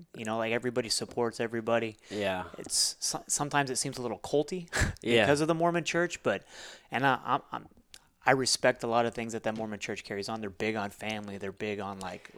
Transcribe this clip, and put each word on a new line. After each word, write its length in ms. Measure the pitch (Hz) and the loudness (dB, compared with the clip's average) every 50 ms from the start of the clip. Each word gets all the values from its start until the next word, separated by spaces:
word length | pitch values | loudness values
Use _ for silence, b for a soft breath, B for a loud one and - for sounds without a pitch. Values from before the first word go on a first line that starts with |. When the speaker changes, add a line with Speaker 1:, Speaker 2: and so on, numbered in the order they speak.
| 85 - - | -20 -18 -12
Speaker 1:
you 100 | - 113 | -8 -4
know, 120 | 110 110 | -2 -2
like, 140 | 113 113 113 | 0 0 2
everybody 380 | 113 120 117 127 113 123 117 107 | 0 0 0 0 0 0 0 0
supports 500 | - - 117 - - 123 120 117 110 - | -2 -2 -2 -4 -2 0 0 0 0 -2
everybody. 580 | 120 110 120 117 110 117 117 117 113 110 107 - _ - | -4 -2 -2 -2 0 2 2 2 2 0 -6 -12 _ -8
Speaker 2:
Yeah. 340 | 101 104 101 95 92 92 90 90 - | -4 -2 0 0 0 -2 -4 -8 -10
Speaker 1:
It's 400 | - - - - - - - - - | -12 -8 -4 0 0 0 0 -2 -4
so-, 240 | - - - 143 - | -4 -4 -4 -4 -4
sometimes 420 | - - - 147 143 147 143 139 131 | -4 -2 -2 -2 0 2 2 2 2
it 80 | 127 | 0
seems 200 | - - 139 123 | -2 -2 -4 -4
a 40 | 131 | -4
little 180 | 123 117 107 - | -6 -6 -6 -6
culty 480 | - - - 143 151 - 185 185 170 - B B B B B | -4 2 2 2 2 2 -4 -8 -8 -4 B B B B B
<laughs> 60 | B | B
Speaker 2:
Yeah. 220 | - 113 120 113 104 | 0 4 6 6 8
Speaker 1:
because 160 | 98 147 143 | 6 6 4
of 60 | 156 | 4
the 80 | 151 170 | 2 2
Mormon 280 | 160 165 170 170 170 160 | 4 2 2 2 2 0
Church, 360 | - - 170 175 175 - - - | 0 0 0 0 0 -2 -2 0
but, 200 | 120 101 95 - B B B B B B B B B | 0 0 0 -4 B B B B B B B B B
and 140 | - 120 135 | -2 2 4
I, 140 | 139 127 - - | 4 2 2 2
I'm, 160 | - 127 143 - - - | 0 0 0 0 -6 -10
I'm, 120 | 117 110 - - - _ _ - - _ _ _ _ - | -10 -10 -12 -20 -20 _ _ -20 -20 _ _ _ _ 4
I 60 | 131 | 4
respect 520 | 135 135 127 117 - - - 127 123 - - | 6 6 4 2 0 4 4 4 4 4 0
a 40 | |
lot 180 | 117 113 120 117 | 2 4 4 4
of 80 | 117 - | 4 0
things 200 | 123 113 113 110 | -4 -6 -4 -6
that 100 | 110 - | -2 -2
that 140 | 113 110 | -2 -2
Mormon 220 | 113 110 107 104 98 | -2 -4 -6 -6 -6
Church 240 | - - 107 - - | -6 -6 -6 -6 -6
carries 240 | - 107 101 98 110 | -6 -4 -4 -4 -4
on. 100 | 113 110 | -4 -4
They're 80 | 110 101 | -6 -8
big 260 | 90 - 107 110 110 | -4 -2 -2 -2 0
on 140 | 110 101 101 | -2 -4 -4
family. 460 | - - 107 107 110 107 104 101 98 | -6 -8 -6 -6 -6 -6 -6 -8 -8
They're 140 | 98 101 98 | -6 -8 -8
big 280 | 95 - 107 107 104 101 | -6 -4 -4 -4 -2 -2
on, 180 | 101 98 101 95 | -4 -6 -6 -6
like, 300 | 95 90 90 - - - - | -8 -8 -8 -10 -14 -18 -20